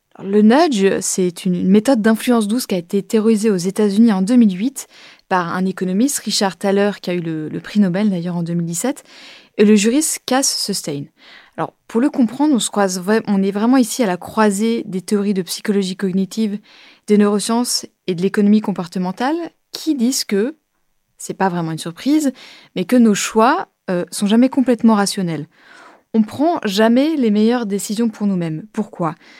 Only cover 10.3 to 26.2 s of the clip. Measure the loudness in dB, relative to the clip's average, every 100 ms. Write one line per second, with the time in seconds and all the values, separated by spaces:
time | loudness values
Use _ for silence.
10.3 | -2 0 -4 -6 -6 -6 -8 -10 _ -20
11.3 | -20 _ -8 -8 -10 -6 0 0 2 0
12.3 | 2 2 2 0 0 0 0 0 0 0
13.3 | 0 0 0 2 2 2 0 -2 -2 -4
14.3 | 0 2 2 0 -2 -4 -8 -2 -2 0
15.3 | -2 -4 -6 -2 -2 -2 -4 -4 -2 -4
16.3 | -2 -4 -4 _ -20 -20 _ 0 4 4
17.3 | 2 -2 -2 -2 -4 -8 _ -6 -2 -2
18.3 | 2 4 4 2 -6 -6 -6 -6 -4 -4
19.3 | -4 -6 _ _ -10 -4 0 0 -2 -2
20.3 | -2 -2 -6 _ _ _ _ _ -18 -10
21.3 | -2 -2 -2 -4 -6 -10 -6 0 0 0
22.3 | -4 -14 -20 _ -8 0 4 4 2 0
23.3 | 2 2 2 -4 _ -6 -4 -4 -4 2
24.3 | 4 4 2 0 2 2 2 0 -2 -4
25.3 | -6 -8 _ -20 -20 -20 _ _ 0